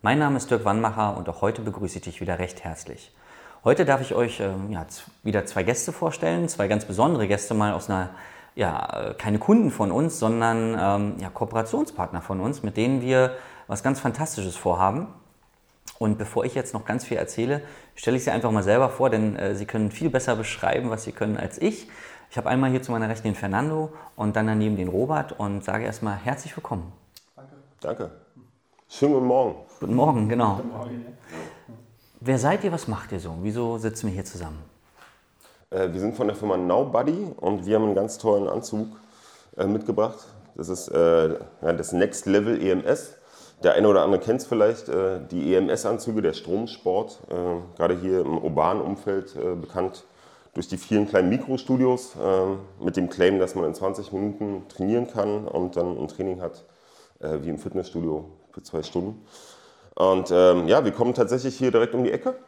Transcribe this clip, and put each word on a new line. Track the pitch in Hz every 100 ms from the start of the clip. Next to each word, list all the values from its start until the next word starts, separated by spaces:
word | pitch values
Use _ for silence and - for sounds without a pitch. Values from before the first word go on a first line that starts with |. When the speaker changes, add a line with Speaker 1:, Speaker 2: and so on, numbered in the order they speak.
Speaker 1:
Mein | 104 139
Name | 147 135
ist | -
Dirk | 117 104
Wannmacher | 104 113 110 104 98
und | 85
auch | 82
heute | 104 -
begrüße | 104 95 92 90
ich | -
dich | -
wieder | 90 87
recht | 90 -
herzlich. | 92 80 82 60 - _ - - - -
Heute | - 147 151
darf | 135
ich | 131 -
euch, | 120 -
ähm, | 98 95 98
ja, | 101 -
z-, | - - _
wieder | 107 104 -
zwei | -
Gäste | 92 123 -
vorstellen, | 160 165 - 165 170 170
zwei | - 98
ganz | 104 -
besondere | 101 135 156 101
Gäste | 101 -
mal | 110 104
aus | 80 -
einer, | 95 92 - - - - -
ja, | 95 76 - - 107
äh, |
keine | - 107 104
Kunden | - 220 185
von | - 98
uns, | 98 160 -
sondern, | 110 113 113 113 113 113
ähm, | 95 101 104 -
ja, | 92
Kooperationspartner | - - 113 113 247 302 - 90 82
von | - 95
uns, | 107 147
mit | 107 104
denen | 117 135
wir | 123 131 127 127 - - -
was | 107
ganz | 131 135
Fantastisches | 127 113 156 - 95 -
vorhaben. | - 87 95 123 214 - _ _ _ _ _ _ - -
Und | 110 107
bevor | 104 120 127
ich | 131
jetzt | 123
noch | 110
ganz | 110 120 -
viel | 110
erzähle, | - - 120 147 - - -
stelle | - - 127
ich |
sie | 127
einfach | 117 117
mal | 110
selber | 95 113 131
vor, | - 131
denn, | 110 107 -
äh, | 98
sie | 98 104
können | 113 104
viel | - 160
besser | 131 127 110
beschreiben, | 110 - 92 135 127
was | 110
sie | 107
können, | - 107 104
als | 98 -
ich. | 196 214 - - - - -
Ich | -
habe | 123
einmal | 127 131
hier | 127
zu | 131
meiner | 117 110
Rechten | 110 110
den | 101
Fernando | 98 98 147 156 156 - - -
und | 107 110
dann | 110
daneben | 107 107 101
den | 92
Robert | 92 131 156 143 -
und | 104 101
sage | - 104
erstmal | 113 107 107 101
herzlich | 101 143 - -
willkommen. | - 95 85 - _ - _ -
Speaker 2:
Danke. | 135 143 _ _
Danke. | - 117 85 - _ - - _ _ _ _
Schönen | - 143
guten | 139 127
Morgen. | 127 117 - - -
Speaker 1:
Guten | -
Morgen, | 117 151 127 107
genau. | 117 110 98
Speaker 3:
Guten | -
Morgen, | 110 120 120 120
ja. | - - 165 - - - - - _ _ _
Speaker 1:
Wer | 117 131
seid | 135 190
ihr, | 170
was | 165 -
macht | 104 -
ihr | 95
so? | 82 80
Wieso | 101 110 117 117
sitzen | 110 110 107
wir | 95
hier | 92
zusammen? | 90 85 76 76 _ _ _ - _ _ _ - _ _
Speaker 2:
Äh, | 92 92
wir | 90
sind | 101 104
von | 107
der | 101
Firma | 104 92
Nobody | 90 98 143 117 131 170 196 -
und | 90 101 90
wir | 110
haben |
einen | 110 95
ganz | 107 -
tollen | 110 104 98
Anzug, | - - 107 110 - - - - - _ -
äh, | 98
mitgebracht. | 107 - 98 113 - - - - -
Das | 82
ist, | 90 -
äh, | 76 82 82 80 80 - -
ja, | 80
das | 85 82
Next | 87 101 - -
Level | 98 104 120
E | 95
M | 92
S. | 87 147 - - - - - _
Der | 87 -
eine | 104
oder | 95
andere | 78 95
kennt's | 110 127 -
vielleicht, | 117 104 117 -
äh, | 78 95 92 69
die | 87 76
E-M-S-Anzüge, | 92 95 85 107 110 - 107
der | 90
Stromsport, | - 78 95 113 - - 95 110 - -
äh, | 87 87 87 90 87
gerade | 87 90
hier | 92 92
im | 73 80
urbanen | 80 76 80 101
Umfeld, | 73 98 - 98 92 -
äh, | 92
bekannt | 87 - 92 92 - - _ - - _ -
durch | 85
die | -
vielen | - 104 104
kleinen | 101 92
Mikrostudios, | 123 - 131 - 131 127 127 - -
äh, | 95 95 95 98 98 -
mit | 90 95
dem | 87
Claim, | - 90 98
dass | 90
man | 95 80
in | 82
zwanzig | 95 98 98
Minuten | 98 104 101 104 98 -
trainieren | - 95 117 123
kann | 113 104 104 104
und | 78 90 90
dann | 87 76
ein | 76
Training | - 95 92
hat, | 87 - - _ _ - - _
äh, | 78 78
wie | 73
im | 76
Fitnessstudio | - 92 90 85 82 76 80 - _
für | -
zwei | - 82
Stunden. | 80 90 95 110 - - - - - _ -
Und, | - 92 95 90
ähm, | 90 90 87 82
ja, | 123
wir | 110
kommen | 107 120
tatsächlich | 123 92 127 131 -
hier | 131
direkt | 113 117
um | 127
die | 123
Ecke. | - 262 254